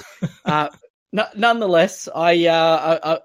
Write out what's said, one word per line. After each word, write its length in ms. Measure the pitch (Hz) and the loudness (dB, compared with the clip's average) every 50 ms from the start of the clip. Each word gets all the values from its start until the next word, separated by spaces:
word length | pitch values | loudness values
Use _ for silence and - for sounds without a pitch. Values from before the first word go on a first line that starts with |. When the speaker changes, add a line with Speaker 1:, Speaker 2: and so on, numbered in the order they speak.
| - - | -20 -20
Speaker 1:
<laughs> 340 | - - - 147 - _ - | -14 -12 -12 -12 -12 _ -6
Speaker 2:
uh, 240 | - 151 151 147 147 - - _ _ _ _ _ _ | -4 -2 -2 -2 -4 -8 -14 _ _ _ _ _ _
n-, 140 | - 196 226 - - | -4 -4 -4 -4 -4
nonetheless, 720 | 208 220 233 233 233 220 190 175 165 170 196 - - - - - | -2 0 0 0 0 0 2 2 2 2 2 -2 -6 -16 -10 -6
I, 320 | 160 165 175 175 170 170 | -2 0 2 2 2 2
uh, 540 | 165 165 165 165 165 160 156 135 160 165 160 - | 2 2 2 2 2 2 2 0 0 -2 -2 -2
I, 100 | 156 165 | -4 -4
I, 60 | 160 | -4